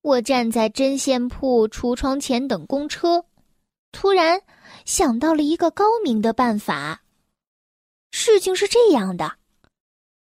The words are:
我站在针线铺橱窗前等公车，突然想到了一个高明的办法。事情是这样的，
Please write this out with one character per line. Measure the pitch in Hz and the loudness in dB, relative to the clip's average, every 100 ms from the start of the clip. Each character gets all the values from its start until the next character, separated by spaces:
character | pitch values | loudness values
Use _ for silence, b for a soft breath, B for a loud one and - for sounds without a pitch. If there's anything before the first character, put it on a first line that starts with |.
我 | 294 254 | 0 0
站 | 226 254 226 | 0 0 0
在 | 226 220 | 0 0
针 | 240 269 277 | 0 -2 0
线 | 277 254 247 | -2 -2 -2
铺 | - 269 240 214 | -4 0 2 2
橱 | - 240 247 | -2 -4 -2
窗 | 269 269 | -4 -4
前 | - 240 269 | -2 -4 -2
等 | 190 - | -6 -4
公 | 277 294 | -6 -6
车， | - 339 349 - _ _ _ _ _ _ | -4 0 0 -2 _ _ _ _ _ _
突 | - 392 | -4 2
然 | 381 320 370 B B B B | 4 2 0 B B B B
想 | - - 311 226 | -6 0 0 2
到 | 311 | 0
了 | 302 | 2
一 | 294 339 | 0 0
个 | 330 | 0
高 | - 415 466 | 2 2 2
明 | 339 220 | 0 0
的 | 226 | 0
办 | 226 247 208 | 0 0 -2
法。 | - 147 147 165 _ _ _ _ _ _ _ _ _ _ _ | -4 -6 -8 -10 _ _ _ _ _ _ _ _ _ _ _
事 | - 466 403 | -2 2 4
情 | 381 | 2
是 | 370 403 | -2 0
这 | 466 453 | 4 4
样 | 269 190 175 | 4 0 -4
的， | 156 - _ _ _ _ _ _ _ _ | -8 -10 _ _ _ _ _ _ _ _